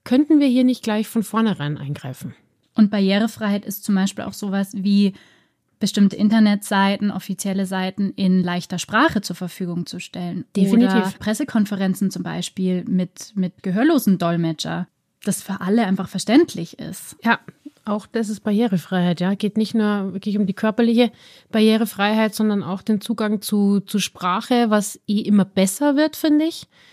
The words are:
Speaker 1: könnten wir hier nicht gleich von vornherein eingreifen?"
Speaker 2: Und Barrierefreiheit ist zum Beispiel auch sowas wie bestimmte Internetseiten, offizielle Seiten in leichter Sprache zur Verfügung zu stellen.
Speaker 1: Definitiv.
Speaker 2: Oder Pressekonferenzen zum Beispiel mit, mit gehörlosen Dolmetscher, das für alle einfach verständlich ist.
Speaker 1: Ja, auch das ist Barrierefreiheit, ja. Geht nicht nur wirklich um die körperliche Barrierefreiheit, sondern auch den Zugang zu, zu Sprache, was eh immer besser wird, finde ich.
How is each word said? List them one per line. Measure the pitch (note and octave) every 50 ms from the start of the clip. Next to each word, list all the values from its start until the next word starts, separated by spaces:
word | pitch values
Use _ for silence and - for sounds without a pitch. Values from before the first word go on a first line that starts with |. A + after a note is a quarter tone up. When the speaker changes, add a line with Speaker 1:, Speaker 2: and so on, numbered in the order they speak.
| -
Speaker 1:
könnten | - A#3+ B3+ D4+ D4 D#4+ D4
wir | C#4+ C4+
hier | A#3+ B3+ B3+
nicht | B3+ B3+ - -
gleich | A3+ G#3+ G#3+ A3 -
von | - A3+ G3+
vornherein | - - A3 A3+ A3 F#3 - C#3+ C#3+ D3+ C#3+
eingreifen?" | C#3 C#3 D3 - - C3 B2+ - - C3 - _ _ _ _ _ _ _ -
Speaker 2:
Und | - G#3+ G3+
Barrierefreiheit | G#3+ G#3 G3 F#3+ G3 G3+ A3 A3+ - - A3 G#3 G3+ G3+ G#3
ist | - G3+ - -
zum | - G3+
Beispiel | F#3+ F#3+ G3 - - -
auch | - G3
sowas | - - G3+ F#3+ G3 G3 F#3+ -
wie | G3+ F#3 G#3 G3+ G3+ G3+ G3 F#3+ - - _ _ _ _ _ _ _ _ _ _ -
bestimmte | - G3 - G#3+ G3+ G3 -
Internetseiten, | - G3+ G#3+ A3 A3+ A3 G#3 G#3 G#3 - - G#3 G3 G3 G3 G3+ G3 G#3 G#3
offizielle | - F#3 - - F#3+ - - G3 F#3+ F#3+ G3
Seiten | F#3 F#3+ F#3+ F#3 F#3 F#3+ - G3+ F#3+ -
in | - G3 F#3 F#3 F#3
leichter | F3+ F3+ F3 F3+ - - - E3+
Sprache | - - - A3 C#4 D#4+ - G#3
zur | G3 - F3
Verfügung | - F#3 F3 - - F#3+ F3 F3 F3 E3+
zu | - - F3
stellen. | - - - F3+ F3+ F3 F3 F#3+ - _ -
Speaker 1:
Definitiv. | G3+ F#3+ G3 F#3+ A3+ A#3+ A3 F#3+
Speaker 2:
Oder | F#3+ F#3 F#3+ F#3+ -
Pressekonferenzen | - G#3+ A3 - D4+ - - A#3 G#3 G3 G#3 F#3+ G3 F#3+ F#3+ F#3+ G3+ F#3+
zum | - F3+ F3+
Beispiel | E3+ E3 E3+ F3 - - - F#3 F#3 F#3 F3+ -
mit, | - F#3+ F3+ F#3 F3 _ - - - -
mit | G3+ F#3 F3 - _ -
gehörlosen | G3 F3 G#3 A#3+ D#4 E4+ C4+ - - F#3+ E3+
Dolmetscher, | F3 E3+ E3+ E3+ E3+ D#3+ D#3+ - - E3 E3 E3+ F3+ - _ _ _ _ _ _ -
das | G3+ F#3+ - -
für | - F#3+ -
alle | - F3+ G3+ A#3 A#3
einfach | F#3 F#3+ F#3 F#3 -
verständlich | - F#3+ - - A3 C#4+ F4 - - F3 E3+ - - -
ist. | - D#3 F#3+ - - - - _
Speaker 1:
Ja, | - A3+ A#3 - _ - - _ - D4 _ _ -
auch | - G#3 G#3+ -
das | - - A3+ A3+ G3+
ist | G#3+ G3
Barrierefreiheit, | - G#3+ G#3 G3+ A#3+ A#3 F#3+ F3 - - F#3+ F#3 F3 F3+ F3 D#3
ja. | F3 F#3 G3+
Geht | G3+ - G#3 - A3
nicht | A3 G3+ -
nur | A3+ G#3+ G#3 G#3 G3+ F#3+ G3 F3+
wirklich | F#3+ - G#3+ G3+ G#3
um | G#3+
die | F3+ F#3+
körperliche | - - A3 G#3+ - A#3 A#3 A#3 A#3 B3 A#3 A#3+ - - - - - _ _
Barrierefreiheit, | - A3 G#3+ A3 A3 A3 A#3 A3 - - G3 G#3 G#3+ A3 A3 A3 G#3+
sondern | - A3 G#3+ G#3 G3+ D#3+
auch | D#3 F#3 F#3+
den | - - A3 G3+
Zugang | - - A#3 - A3+ G#3 G#3+ G#3
zu, | G#3 - G#3+ G#3 G3+ G3+ G3+ G3+
zu | G3 - - G#3
Sprache, | F#3 - _ - F3+ F3+ F3+ G#3 A3+ - C4 A#3+ A#3+ A3
was | G#3+ G#3 G3+ - - - _
eh | - G#3 G3+
immer | - - G#3 G3+ F#3
besser | F#3+ - F#3+ F#3 F#3+ - - C#4+ D4 C#4 C#4
wird, | D4+ D#4 D4+
finde | - - D#4+ D4 D4+ D#4
ich. | E4 E4 - - _ _ _ _ _